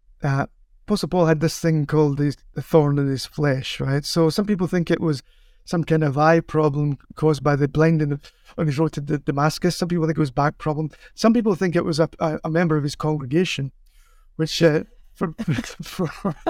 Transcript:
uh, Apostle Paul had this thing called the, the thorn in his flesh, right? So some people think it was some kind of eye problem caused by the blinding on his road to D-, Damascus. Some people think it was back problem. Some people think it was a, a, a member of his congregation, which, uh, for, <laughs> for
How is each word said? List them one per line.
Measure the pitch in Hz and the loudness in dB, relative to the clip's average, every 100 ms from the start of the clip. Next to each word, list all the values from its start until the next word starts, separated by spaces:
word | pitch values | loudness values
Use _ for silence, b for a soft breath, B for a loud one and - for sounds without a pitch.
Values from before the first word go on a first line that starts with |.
| _ _ | _ _
uh, | 143 139 - _ _ _ - | -2 -2 -4 _ _ _ -4
Apostle | 208 156 | -4 0
Paul | 180 165 | 0 2
had | 160 | 2
this | 156 - | 0 -2
thing | 165 160 147 | -2 0 0
called | 151 151 139 | 2 2 0
the, | 147 135 - | -2 -4 -10
the | - | -14
thorn | - 165 147 143 | 2 4 4 2
in | 139 | 0
his | 135 | -2
flesh, | - - 147 131 - - | -6 -2 0 0 -4 -6
right? | 131 139 | -2 -2
So | - 170 160 | 0 2 2
some | 156 | 2
people | 202 196 175 | 0 -2 0
think | 180 165 | 0 0
it | - | 0
was | 170 139 - _ _ _ | 0 -2 -6 _ _ _
some | - 180 | -6 -4
kind | 156 160 | 0 2
of | 151 135 | 2 2
eye | 151 165 | 4 4
problem | 160 151 151 143 147 139 - | 2 0 2 2 -2 -4 -10
caused | - 156 147 | -2 0 2
by | 143 | 0
the | 143 143 | 0 0
blinding | 147 165 165 147 143 b b b - | 2 4 4 0 -4 b b b -4
on | 160 | -2
his | 135 | 0
road | 160 | -2
to | 151 | -2
D-, | 143 151 | -4 -4
Damascus. | 147 139 151 - 180 - | -2 0 0 0 -2 -2
Some | 175 | -2
people | 175 156 | 0 0
think | 151 | 0
it | |
was | 147 | -2
back | 135 143 - | 0 -2 -2
problem. | 156 151 156 B B | -4 -4 -6 B B
Some | - 214 | 0 2
people | 233 220 | 4 2
think | 180 190 165 | 0 0 0
it | |
was | 170 151 | 0 0
a, | 160 - | 0 0
a, | 165 151 | -4 -2
a | 175 | -2
member | 160 175 151 | 0 2 0
of | |
his | 143 - | -2 -4
congregation, | 151 151 135 151 180 - 139 - _ _ _ _ _ | -4 -4 -2 0 0 -2 -8 -10 _ _ _ _ _
which, | - 160 - | -6 -4 2
uh, | 160 151 190 - - | 4 4 -2 -12 -20
for, | - 180 | -8 -6
<laughs> | - 220 127 - - | -4 -4 -2 -4 -12
for | - - 170 - 202 156 - | -12 -6 -6 -4 -6 -6 -6